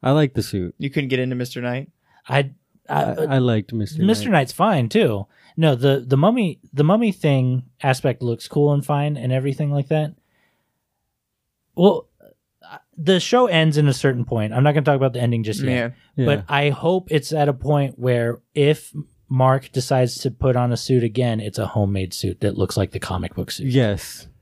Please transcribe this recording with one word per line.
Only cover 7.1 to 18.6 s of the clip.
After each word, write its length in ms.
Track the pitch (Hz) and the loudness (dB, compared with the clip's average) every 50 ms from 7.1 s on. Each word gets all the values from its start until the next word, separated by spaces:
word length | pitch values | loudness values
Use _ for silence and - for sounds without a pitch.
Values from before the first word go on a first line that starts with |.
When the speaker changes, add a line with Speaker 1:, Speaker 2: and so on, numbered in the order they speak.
| 185 | 0
Speaker 3:
thing 520 | - - 156 139 135 127 127 127 127 127 - _ _ - | 0 0 2 2 2 2 0 0 -2 -4 -8 _ _ 0
aspect 400 | 139 131 127 - 143 120 - 127 | 0 0 2 0 -2 -2 -2 -2
looks 240 | 120 117 117 - - | -4 -4 -4 -6 -6
cool 240 | - 151 147 147 147 | 0 2 2 4 2
and 120 | 143 139 | 0 0
fine 300 | - 147 143 143 147 151 | 0 -2 0 0 -2 -4
and 160 | 147 - 127 127 | -4 -2 -2 -2
everything 380 | 131 131 143 135 131 156 143 | 0 0 -2 -4 -2 -2 -2
like 180 | 143 143 135 139 | 0 -2 -2 0
that. 260 | 160 156 151 151 175 _ _ _ _ _ _ _ _ _ _ _ _ _ _ _ _ _ _ _ _ _ _ _ _ _ _ _ _ _ _ _ _ | 0 -2 -2 -2 -6 _ _ _ _ _ _ _ _ _ _ _ _ _ _ _ _ _ _ _ _ _ _ _ _ _ _ _ _ _ _ _ _
Well, 340 | - 175 202 208 - - _ _ _ _ | 4 4 4 4 4 -4 _ _ _ _
uh, 560 | - _ _ _ _ _ _ _ - - 143 _ _ _ | -20 _ _ _ _ _ _ _ -20 -20 -20 _ _ _
the 240 | - 160 151 190 180 | -6 0 2 2 2
show 260 | - - - 247 254 | 2 2 2 2 2
ends 300 | 233 175 160 160 160 151 | 2 2 2 2 2 2
in 120 | 147 151 143 | 2 2 2
a 40 | 127 | 2
certain 320 | - - 147 131 123 127 | 2 0 0 0 0 -4
point. 280 | - 127 113 107 107 107 | -4 -2 -2 -2 -2 0
I'm 80 | 127 135 | 2 2
not 100 | 147 147 | 4 2
gonna 120 | 151 143 | 2 2
talk 120 | 151 143 | 2 2
about 160 | 135 135 135 120 | 2 2 0 0
the 80 | 123 | 0
ending 220 | 123 120 120 117 110 | 0 0 0 0 -2
just 180 | 107 107 - | -4 -4 -4
yet. 100 | 135 131 | -2 -2
Speaker 2:
Yeah. 200 | 127 123 120 117 127 _ _ _ _ | 0 -2 -2 -4 -6 _ _ _ _
Speaker 1:
Yeah. 80 | - 131 | -2 2
Speaker 3:
But 180 | 123 143 120 98 - | 2 2 0 0 -2
I 220 | 147 143 143 147 | -2 0 0 0
hope 380 | 139 - - 165 180 185 185 - | -2 0 0 0 0 0 -2 -4
it's 220 | 156 151 131 - 156 | -8 -8 -6 -6 -2
at 160 | 156 147 139 | 0 0 0
a 40 | 131 | 0
point 460 | 127 - 131 151 143 139 135 - - | -2 -2 0 0 0 0 -2 -4 -4
where 420 | 120 127 123 120 117 117 117 117 _ _ _ | -2 0 0 0 0 -2 -4 -6 _ _ _
if 400 | 151 | 0